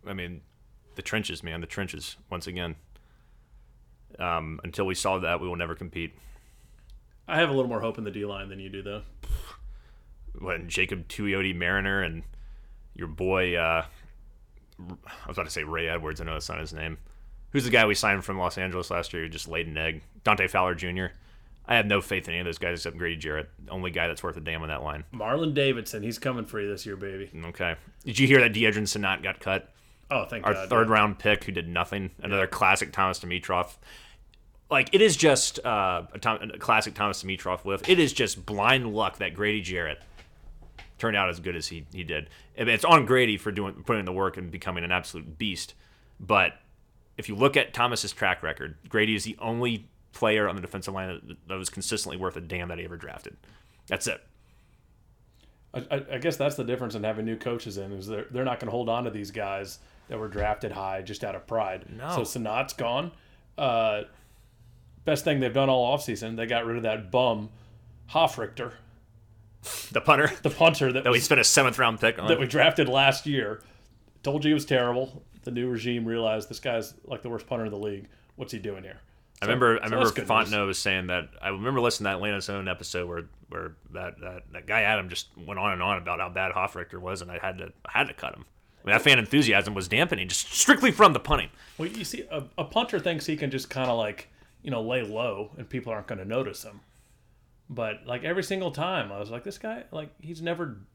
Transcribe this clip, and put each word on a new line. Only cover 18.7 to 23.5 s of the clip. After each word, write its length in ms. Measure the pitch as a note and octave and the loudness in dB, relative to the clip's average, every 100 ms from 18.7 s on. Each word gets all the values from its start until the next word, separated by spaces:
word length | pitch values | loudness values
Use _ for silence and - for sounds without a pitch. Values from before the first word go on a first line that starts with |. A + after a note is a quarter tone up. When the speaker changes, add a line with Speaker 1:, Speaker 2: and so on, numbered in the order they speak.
| F2+ F2 | -4 -4
Speaker 1:
last 220 | F2 E2+ | -4 -4
year 100 | F2 | -6
who 60 | D#2+ | -8
just 200 | D#2+ D#2+ | -8 -6
laid 180 | E2 E2 | -4 -4
an 100 | D#2 | -4
egg? 260 | D#2+ D#2+ - - | -4 -4 -12 -4
Dante 240 | - G#2 F#2 | 2 2 2
Fowler 280 | G2 F#2 | 2 2
Junior. 380 | F2 F2+ F2+ F#2 - - - - - - | 0 -4 -4 -4 -8 -20 -20 -20 -20 2
I 100 | A#2 | 2
have 100 | G#2 | 4
no 140 | G2+ | 2
faith 280 | - F#2+ E2+ | 2 -4 -2
in 60 | |
any 60 | E2+ | -4
of 40 | |
those 140 | F2 D#2 | -4 -4
guys 200 | F2 E2+ | -4 -4
except 180 | E2+ E2 | -6 -4
Grady 200 | F2 E2 | -6 -4
Jarrett. 320 | D#2 D2+ D2+ | -4 -4 -6